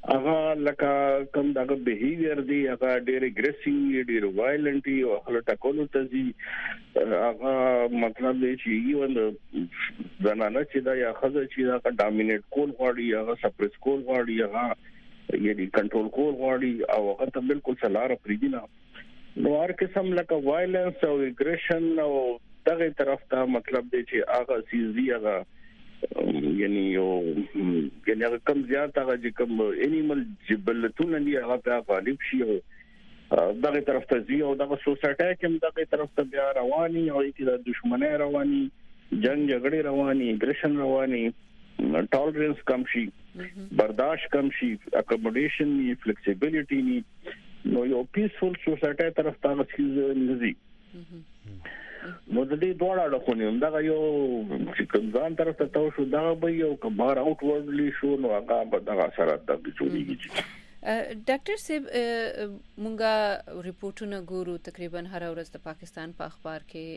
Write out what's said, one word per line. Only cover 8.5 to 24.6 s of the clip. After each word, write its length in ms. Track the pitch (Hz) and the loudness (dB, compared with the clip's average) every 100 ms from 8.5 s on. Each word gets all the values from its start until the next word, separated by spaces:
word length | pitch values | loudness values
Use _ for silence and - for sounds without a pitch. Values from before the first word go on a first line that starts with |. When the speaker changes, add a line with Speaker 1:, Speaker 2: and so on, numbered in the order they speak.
| 127 | 0
Speaker 1:
چې 120 | 113 | 0
ایون 460 | 110 120 143 135 | 0 2 2 2
د 200 | 123 107 107 - - 87 - - - - - | 2 0 -2 -8 -6 -6 -6 -10 -8 -14 0
زنانه 400 | 98 107 107 117 | 0 2 2 0
چې 140 | 147 139 | 0 -2
ده 180 | 127 131 | 0 0
یا 180 | 120 113 | 0 0
ښځه 200 | 131 143 131 | 0 0 -2
چې 140 | - | 0
ده، 120 | 127 123 | 0 2
هغه 140 | 123 | 0
ډامینیټ 520 | 120 104 107 107 107 - | 2 2 4 2 0 0
کول 200 | 135 147 | 0 0
غواړي، 360 | 123 127 123 117 | 2 0 2 0
هغه 240 | 107 110 120 | 0 0 0
سپریس 340 | 110 - 104 - | -2 0 -2 0
کول 220 | 131 139 | 0 0
غواړي، 320 | 127 127 117 113 | 2 0 2 0
هغه 340 | 107 107 120 - - - - - - | 0 0 -2 -4 -8 -20 -20 -20 -4
یعنی 320 | - 104 104 95 | 0 0 0 2
کنټرول 420 | 110 107 110 110 | 0 2 0 0
کول 240 | - 147 | 0 0
غواړي، 400 | 135 131 131 131 117 - | 0 0 0 0 -2 0
او 220 | 107 104 | 2 2
هغه 140 | 98 131 | 0 -2
ته 140 | 131 | -2
بالکل 340 | 127 143 135 | 0 0 0
څه 140 | 127 113 | 0 2
لاره 300 | 98 127 123 104 | 2 0 -2 -2
پرېږدي 240 | 104 139 | -2 0
نه. 120 | 127 - - - - - - - - | -2 -8 -20 -20 -20 -20 -20 -14 -2
نو 120 | - 147 | 2 2
هر 100 | 170 | 0
قسم 420 | 185 190 196 190 | 0 0 0 2
لکه 220 | 175 170 160 | 0 2 2
وایلنس 680 | 139 156 180 185 180 175 | 2 2 2 2 0 2
او 120 | 160 143 135 | 2 2 0
اګریشن 680 | 123 143 170 - 165 165 160 | 0 0 0 0 2 2 2
او 400 | 151 139 127 120 - - - | 2 2 0 -2 -8 -2 0
دغې 240 | 165 165 147 | 2 0 0
طرف 220 | 139 139 - | 0 0 0
ته 160 | 131 127 | 0 2
مطلب 380 | 123 - 127 123 | 0 0 -4 0
دی 120 | 127 | -2
چې 120 | 120 120 - | 0 -2 2
هغه 320 | 123 120 123 | 0 2 -2